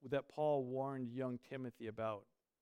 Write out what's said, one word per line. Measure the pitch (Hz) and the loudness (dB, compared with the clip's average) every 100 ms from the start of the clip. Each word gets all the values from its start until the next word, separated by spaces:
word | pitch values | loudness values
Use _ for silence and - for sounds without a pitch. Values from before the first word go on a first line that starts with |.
that | 131 139 - | -2 -2 -2
Paul | - 151 143 123 | 2 4 4 2
warned | 131 135 131 123 | 0 0 -2 -2
young | 123 127 123 | 0 -2 -2
Timothy | - 139 123 - 113 | -6 -6 -6 -6 -6
about | 110 110 101 - _ _ _ | -2 -2 -2 -8 _ _ _